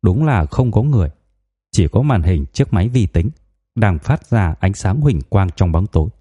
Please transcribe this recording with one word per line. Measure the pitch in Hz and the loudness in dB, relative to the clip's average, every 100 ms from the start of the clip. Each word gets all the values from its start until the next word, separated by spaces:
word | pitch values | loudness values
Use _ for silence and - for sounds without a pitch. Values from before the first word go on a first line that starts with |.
đúng | - 95 156 | 0 0 2
là | 120 76 | 0 -2
không | - 127 | -2 0
có | 104 | 0
người. | 135 135 78 - _ _ _ _ _ | 0 0 0 -4 _ _ _ _ _
Chỉ | - 82 | 0 0
có | - | 2
màn | 143 117 | 0 0
hình | 80 90 69 | 0 0 -2
chiếc | - 139 | -4 -2
máy | 95 101 | 0 0
vi | 123 98 | 0 0
tính | - 85 - _ _ _ - | 0 -2 -6 _ _ _ -2
đang | 110 82 | 0 0
phát | - 151 - | -2 -4 0
ra | 113 90 78 | 0 0 0
ánh | 98 | -2
sáng | 98 98 110 | -2 -2 0
huỳnh | 147 90 | 0 0
quang | 67 101 95 | -2 0 -2
trong | - 90 | 0 0
bóng | 80 98 | 0 0
tối. | 90 78 - | -2 -2 -6